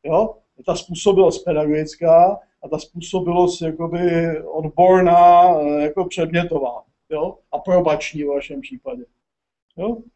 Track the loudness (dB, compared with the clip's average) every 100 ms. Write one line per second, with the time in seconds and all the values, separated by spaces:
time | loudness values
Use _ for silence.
0 | 0 -2 -2 -8 _ _ -6 -6 -8 -4
1 | 0 4 2 0 -4 -4 -2 -4 -6 -4
2 | 4 6 6 0 _ _ -10 -10 -10 -16
3 | -8 -4 -2 2 0 0 -8 -6 -8 -4
4 | -2 -2 -2 -6 -8 -8 -6 2 4 6
5 | 4 6 8 8 6 4 0 -2 -2 -4
6 | -6 -4 -2 -2 -2 -4 -6 -10 _ _
7 | _ -8 -8 -10 _ -10 0 0 0 -2
8 | -6 -8 -6 -6 -8 -14 -16 -16 -14 -14
9 | -18 _ _ _ _ _ _ -10 -8 -8
10 | -14